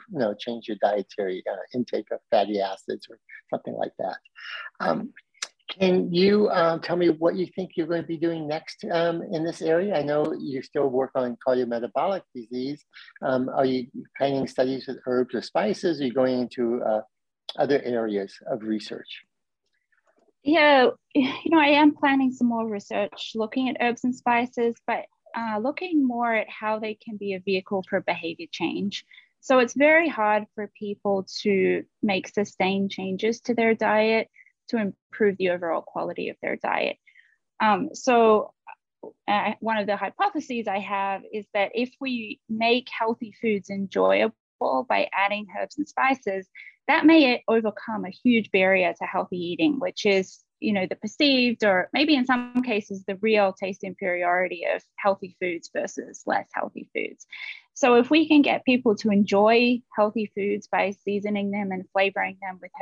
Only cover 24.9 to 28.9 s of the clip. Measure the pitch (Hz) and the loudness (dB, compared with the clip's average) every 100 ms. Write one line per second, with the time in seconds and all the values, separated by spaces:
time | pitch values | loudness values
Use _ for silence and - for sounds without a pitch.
24.9 | 214 - _ _ 233 226 214 254 294 370 | -6 -8 _ _ -8 -4 -4 -4 -6 -2
25.9 | 311 262 240 240 220 - - 214 214 220 | 0 2 0 0 0 -2 -6 -4 -4 -4
26.9 | 220 - 208 202 185 196 185 - 196 - | -10 -12 -10 -6 -6 -2 -4 -2 -6 -2
27.9 | 190 180 170 165 165 165 - 165 175 196 | -4 -2 -4 -6 -10 -12 -6 -4 -2 -4